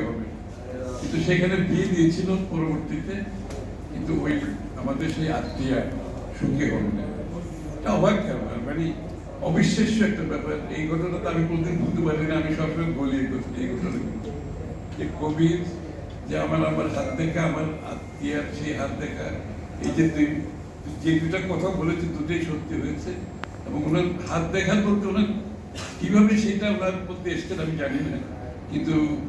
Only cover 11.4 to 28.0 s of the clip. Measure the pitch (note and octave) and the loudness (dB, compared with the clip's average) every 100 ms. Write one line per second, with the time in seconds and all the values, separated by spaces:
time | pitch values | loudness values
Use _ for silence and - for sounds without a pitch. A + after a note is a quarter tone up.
11.4 | E3 E3 E3 E3 - E3 D#3+ D3+ D#3 D#3+ | 2 2 0 2 2 2 2 2 2 0
12.4 | D#3 D#3 D#3+ D#3 E3 C3+ C3+ C3+ B2 C3 | 0 0 0 0 0 0 0 0 0 -2
13.4 | - B2+ B2 B2 - A#3 - - A3 - | -4 -4 -2 -2 -2 -2 -4 -4 -6 -8
14.4 | - - - - - - D3+ - D3+ D#3 | -8 -8 -8 -8 -8 -6 -4 -2 -2 4
15.4 | E3 F3 - - - - - - - D3+ | 4 4 -2 -6 -8 -10 -10 -10 -4 -2
16.4 | D#3 D#3+ D#3 D#3 D#3 C#3+ C3+ C3+ D#3+ E3+ | 0 2 2 2 0 -2 -2 0 0 2
17.4 | D#3+ D#3 D#3 - - - - - C#3+ D3 | 2 0 -2 -4 -6 -8 -10 -6 -2 -2
18.4 | C#3+ D3+ D3 D3 C#3 C#3+ D3+ - D3+ - | -4 -4 -4 -2 -2 -4 -6 -4 -6 -6
19.4 | - - - - - D#3+ D#3+ D3+ D3 - | -6 -8 -10 -4 0 4 4 4 2 2
20.4 | - - - - - - D#3+ D#3+ E3 F#3 | -4 -8 -12 -10 -10 -2 2 4 2 0
21.4 | F#3 D#3+ F#3 E3+ D#3+ D#3+ E3 D3 D#3 E3 | 0 0 0 2 0 0 -2 -2 -2 0
22.4 | D#3+ D3+ - D#3+ - - - - - - | 0 -4 -4 -4 -2 -4 -6 -6 -8 -10
23.4 | - - - D3 D3+ E3 E3+ - - E3 | -10 -10 -4 -2 2 4 2 0 -2 0
24.4 | D#3+ F#3+ F3+ G#3 G#3 G#3 G3 G3+ - - | 0 2 4 4 6 4 2 2 2 2
25.4 | - - - - - - F3 G#3 G#3+ G#3+ | -4 -8 -10 -10 -10 -4 4 8 8 8
26.4 | G3+ G3+ G#3 F3+ F#3+ F#3 F#3 E3+ F3+ D#3+ | 4 2 2 2 0 -2 -6 -4 -2 -2
27.4 | - E3 D#3+ D#3 C3+ C#3+ | -2 -2 -2 0 0 0